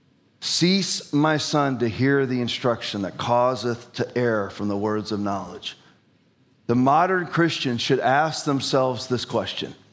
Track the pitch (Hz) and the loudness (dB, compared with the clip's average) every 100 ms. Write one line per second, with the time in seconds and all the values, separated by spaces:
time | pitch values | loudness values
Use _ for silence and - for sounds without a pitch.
0 | _ _ _ _ - - 175 196 175 - | _ _ _ _ -4 2 2 2 0 -6
1 | - 143 156 151 - 151 143 123 117 107 | -2 2 2 2 0 0 0 0 -2 2
2 | 135 139 131 127 120 - 127 113 - 104 | 2 2 2 -2 -2 -2 0 -2 -4 -6
3 | 92 - 120 120 123 123 120 117 - - | -6 -4 0 2 2 0 -2 -4 -6 -6
4 | 120 120 120 110 95 - 104 101 107 107 | -4 0 0 0 -2 -4 -4 -2 -2 -2
5 | 104 107 101 98 87 - - - - _ | -2 -4 -2 -4 -8 -12 -12 -14 -20 _
6 | _ _ _ _ _ _ - 120 131 151 | _ _ _ _ _ _ 0 2 4 4
7 | 185 185 165 - 165 - 135 120 - 131 | 4 0 0 2 2 0 -2 -2 0 2
8 | 123 135 156 151 156 139 - 139 131 117 | 4 2 2 -2 -2 -2 2 2 2 -2
9 | - 120 - 117 92 - 71 - _ | -2 -4 -2 -2 -2 -6 -10 -12 _